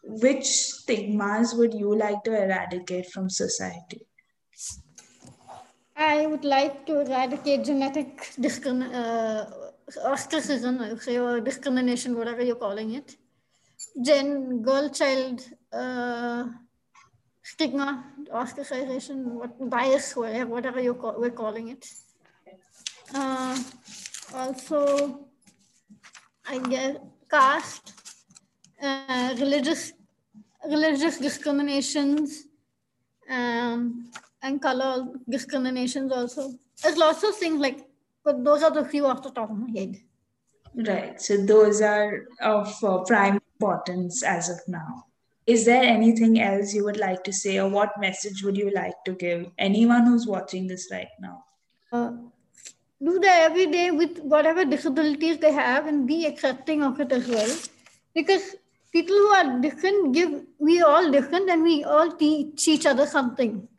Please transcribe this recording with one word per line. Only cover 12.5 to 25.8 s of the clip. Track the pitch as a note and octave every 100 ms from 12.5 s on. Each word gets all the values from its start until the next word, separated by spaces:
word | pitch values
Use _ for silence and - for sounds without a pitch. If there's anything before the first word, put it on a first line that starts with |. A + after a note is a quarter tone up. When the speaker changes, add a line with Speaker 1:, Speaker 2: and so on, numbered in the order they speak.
| A#3+
Speaker 2:
calling | A3 G3+ A3
it. | B3 - - _ _ _ _ _ _ - -
Gen-, | B3 C#4+ C#4 C#4+ B3+ B3
girl | A3 C4+ D4
child, | - C#4+ C4+ C4 B3 - - _
uh, | A3+ B3+ B3 B3 A#3 A#3+ A#3+ B3 - _ _ _ _ _ _ _ _
stigma, | - - D4+ C#4 C#4 C4+ - - D4
ostracization, | A3+ B3+ - C#4 B3+ C4 C4 C4 C4+ B3
what, | A#3 A#3+ - C4
bias, | A#3+ C4+ C4 - -
whatever, | A3+ A3 B3
whatever | A#3 B3+ B3
you're | B3
ca-, | B3 A3+ G#3+
we're | A#3+
calling | A#3+ G#3+ A3 A3+
it. | C4+ - - _ _ _ _ _ - _ _ - - -
Uh, | C4+ C4+ C4 B3+ C4 B3+ - - - - - - C4
also, | C4 C4 - D4+ C#4+ C#4+ C#4+ - - _ _ _ _ _